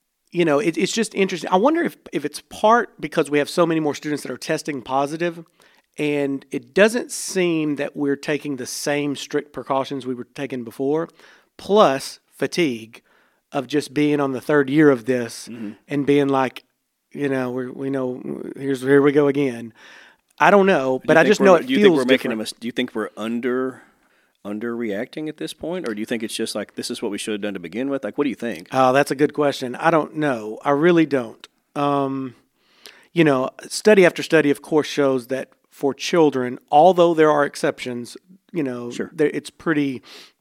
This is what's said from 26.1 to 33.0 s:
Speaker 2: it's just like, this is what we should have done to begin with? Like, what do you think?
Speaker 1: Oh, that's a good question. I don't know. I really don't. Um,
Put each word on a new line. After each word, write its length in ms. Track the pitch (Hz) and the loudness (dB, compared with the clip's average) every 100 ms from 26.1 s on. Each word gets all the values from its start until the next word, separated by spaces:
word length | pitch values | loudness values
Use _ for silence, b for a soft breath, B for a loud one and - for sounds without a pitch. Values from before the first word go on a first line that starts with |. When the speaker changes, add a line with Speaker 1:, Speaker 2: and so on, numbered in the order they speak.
| 117 | -6
Speaker 2:
it's 100 | 110 | -6
just 200 | - 113 107 | -6 -6 -6
like, 180 | 101 | -10
this 160 | - - | -10 -10
is 100 | 123 | -8
what 100 | 113 | -6
we 60 | 101 | -6
should 140 | - | -6
have 80 | 107 | -6
done 140 | 104 | -6
to 60 | 98 | -8
begin 280 | 85 98 135 | -10 -8 -4
with? 140 | 139 | -4
Like, 140 | 104 104 | -6 -4
what 60 | |
do 60 | 143 | -4
you 60 | - | -4
think? 320 | 120 85 90 | -8 -10 -6
Speaker 1:
Oh, 200 | 131 131 | 2 4
that's 180 | 131 143 | 4 2
a 40 | |
good 180 | 135 143 | 0 -2
question. 420 | - 143 131 127 135 | 0 -2 -2 -8 -2
I 140 | 160 | 0
don't 260 | 165 151 156 | 0 0 -4
know. 420 | 151 120 107 110 | -2 -2 -6 -6
I 60 | 143 | -2
really 360 | 143 170 170 156 | 2 4 4 2
don't. 400 | 135 113 - - _ _ 147 | 0 -4 -12 -20 _ _ -4
Um, 580 | 143 143 139 135 131 117 _ b b b b b | -2 0 -2 -6 -10 -14 _ b b b b b